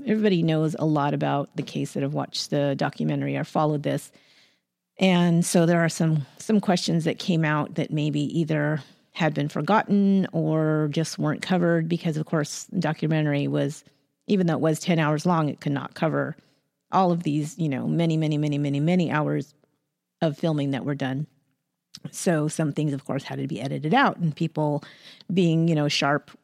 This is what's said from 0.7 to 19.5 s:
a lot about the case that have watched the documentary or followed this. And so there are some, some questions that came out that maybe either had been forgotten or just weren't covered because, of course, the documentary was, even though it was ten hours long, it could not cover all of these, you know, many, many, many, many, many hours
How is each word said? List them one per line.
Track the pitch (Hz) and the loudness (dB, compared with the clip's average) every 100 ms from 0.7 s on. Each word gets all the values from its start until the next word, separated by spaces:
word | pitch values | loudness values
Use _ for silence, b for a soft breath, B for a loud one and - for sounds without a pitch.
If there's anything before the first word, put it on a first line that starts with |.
| - | 0
a | |
lot | 156 151 143 | 0 2 2
about | 147 147 143 139 - | 0 0 -2 -4 -8
the | |
case | - 143 139 | -6 -6 -6
that | - | -4
have | 139 | -4
watched | 147 - - - | -4 -6 -8 -2
the | 147 143 135 | 0 0 0
documentary | 147 - 156 143 139 139 | -2 -2 -2 -2 -2 -4
or | |
followed | 156 - 151 147 | -2 0 0 0
this. | 147 143 - b b b b b b _ _ - | -2 -4 -6 b b b b b b _ _ 0
And | 190 175 175 170 | 4 4 4 4
so | 175 180 165 | 4 4 4
there | 170 | 4
are | 165 | 2
some, | - 160 156 135 - | 2 0 0 -2 -8
some | - 208 | 0 2
questions | 202 180 - 165 | 2 0 2 0
that | 156 - | 0 -2
came | - 165 | 0 2
out | 151 151 - | 2 0 -2
that | - - | -4 -4
maybe | 156 147 147 143 165 | -2 -2 -2 -2 -2
either | 156 151 147 151 B B B | 0 0 0 -2 B B B
had | - 160 | -2 0
been | 151 147 | 0 -4
forgotten | 160 151 214 - 202 196 196 - | -2 2 2 2 2 4 4 2
or | 165 156 156 156 156 151 | -2 0 2 2 2 0
just | 165 160 - | -2 -4 -2
weren't | 151 - | -2 -2
covered | - 185 170 170 160 | 0 2 2 2 0
because, | 170 170 151 | -2 -2 -4
of | - | -2
course, | 160 147 - | -2 -2 -8
the | - 180 | -8 -4
documentary | 156 156 156 156 151 143 139 | -2 -2 0 0 0 0 -2
was, | 143 143 - - b b _ - | -2 -2 -6 -16 b b _ -2
even | 202 170 | 0 2
though | |
it | 135 | 2
was | 160 151 | 0 0
ten | - 165 | 0 2
hours | 151 151 180 | 2 0 2
long, | 165 147 | 2 0
it | - | -2
could | 151 | -4
not | 135 - | -4 -6
cover | - 160 143 135 - b b b _ - | -4 -2 0 -4 -8 b b b _ -2
all | 185 180 | 2 2
of | 170 | 2
these, | 160 151 147 - | 0 -2 -2 -4
you | 156 | -4
know, | 127 120 | -2 -2
many, | 156 165 160 | 0 2 2
many, | 156 151 | 0 0
many, | 151 143 | 0 0
many, | 143 143 | -2 0
many | 156 180 156 | 2 2 2
hours | 151 147 147 143 | 0 -2 -2 -6